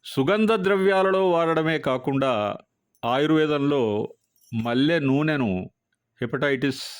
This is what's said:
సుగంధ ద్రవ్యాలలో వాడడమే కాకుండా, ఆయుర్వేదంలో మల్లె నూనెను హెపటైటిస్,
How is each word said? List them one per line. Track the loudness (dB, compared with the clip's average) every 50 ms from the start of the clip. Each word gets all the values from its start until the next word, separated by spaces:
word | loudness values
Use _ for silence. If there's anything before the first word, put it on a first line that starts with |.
| _
సుగంధ | -6 -4 -2 0 0 2 2 2 2
ద్రవ్యాలలో | 2 0 2 0 2 2 2 2 2 4 2 2 2 2 2 2
వాడడమే | 2 2 2 0 0 0 0 0 -2 -2
కాకుండా, | -2 -2 -2 -2 -2 -2 -2 0 0 0 0 0 -2 -2 -4 -8 -12 _ _ _ _ _ _ _ -4
ఆయుర్వేదంలో | -2 0 0 2 2 4 2 2 2 0 0 0 0 2 2 0 0 0 -2 -4 -6 -10 _ _ _ _ _ _ _ -6 -4
మల్లె | -2 0 0 2 2 2 2 0
నూనెను | 2 0 0 2 0 0 0 0 0 -2 -2 -4 -6 -10 _ _ _ _ _ _ _ _ _ _
హెపటైటిస్, | -6 -6 -4 -2 -2 -2 -2 0 -2 -4 -4 -4 -10 -14 -16